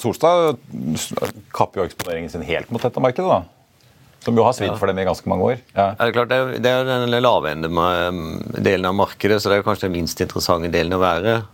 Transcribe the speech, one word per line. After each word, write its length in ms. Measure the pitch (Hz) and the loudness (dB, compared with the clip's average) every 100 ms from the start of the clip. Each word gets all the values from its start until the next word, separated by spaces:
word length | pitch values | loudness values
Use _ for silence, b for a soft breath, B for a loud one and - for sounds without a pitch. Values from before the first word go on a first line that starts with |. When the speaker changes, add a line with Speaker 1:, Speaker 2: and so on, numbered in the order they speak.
Speaker 1:
Solstad 540 | 117 90 160 175 160 123 - - 64 80 | 0 2 4 4 2 -2 -8 -8 -4 -4
s-, 140 | - - - 110 - | -6 -6 -6 -8 -6
kapper 240 | - 101 98 | -2 -2 -2
jo 60 | 85 | -6
eksponeringen 460 | - 90 82 82 | -6 -8 -6 -8
sin 100 | 87 | -8
helt 300 | 73 78 - | -4 -4 -4
mot 80 | 117 | -4
dette 160 | 123 - | -4 0
markedet, 240 | 127 123 185 | 0 2 2
da. 800 | 104 85 _ _ _ _ _ _ _ - | 0 0 _ _ _ _ _ _ _ 0
Som 80 | 117 | 4
jo 20 | |
har 140 | 113 123 | 4 2
svidd 160 | 101 | -2
Speaker 2:
Ja. 60 | 104 | -2
Speaker 1:
for 100 | 98 | 0
dem 80 | 95 | 0
i 80 | 92 | 0
ganske 240 | 82 95 | -2 -2
mange 160 | 92 107 | 0 0
år. 80 | 131 - - | -2 -4 0
Ja. 160 | 98 | 0
Speaker 2:
Ja, 80 | 107 | 2
det 80 | 117 | 0
er 80 | 113 | 2
klart, 160 | 120 | 2
det 60 | 127 | 0
er, 100 | 131 117 120 | 0 0 2
det 60 | |
er 160 | 127 131 | 2 0
den 240 | 123 120 120 | 0 0 2
lave 300 | 123 95 73 | 4 4 0
ende 180 | 76 82 | -2 -2
med, 880 | 85 87 90 87 90 80 - - - | 2 2 2 0 -4 -6 -8 -6 0
delen 320 | 101 92 92 | 2 2 2
av 60 | 98 | 0
markedet, 400 | 92 - 101 107 | 0 0 2 2
så 140 | 101 | 2
det 60 | 101 | 2
er 40 | |
jo 60 | 107 | 2
kanskje 180 | 98 98 | -2 -2
den 120 | 87 | -2
minst 240 | 80 - 85 | -4 -4 -4
interessante 460 | 87 - 87 87 | -2 0 0 0
delen 240 | 82 82 92 | 0 0 0
å 40 | |
være. 320 | 92 85 107 113 104 | 0 0 0 -2 -4